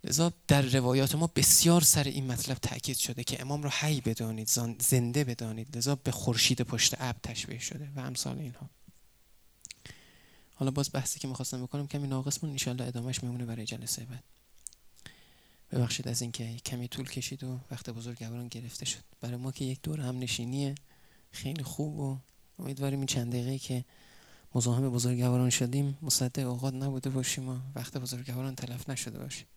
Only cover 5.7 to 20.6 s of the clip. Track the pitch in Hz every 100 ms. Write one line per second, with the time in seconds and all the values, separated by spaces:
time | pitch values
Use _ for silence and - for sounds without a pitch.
5.7 | 117 120 139 - - - 117 - 127 120
6.7 | 113 - - 127 120 - 113 - 113 -
7.7 | - 147 139 131 127 135 127 147 127 139
8.7 | _ - - - _ _ - _ _ -
9.7 | - - - - - - - - - 135
10.7 | 135 139 135 127 - 135 127 127 127 123
11.7 | 143 143 143 139 135 139 - 160 135 -
12.7 | 123 123 123 123 127 123 123 120 113 107
13.7 | 117 117 - 120 120 - - _ - -
14.7 | - - - - - - - _ _ -
15.7 | 127 120 - 131 117 120 117 113 113 -
16.7 | 123 120 - 131 - - 135 127 127 131
17.7 | 127 - 117 117 117 113 120 120 117 117
18.7 | - - - - - 120 123 131 127 131
19.7 | 131 156 151 127 127 127 - 117 135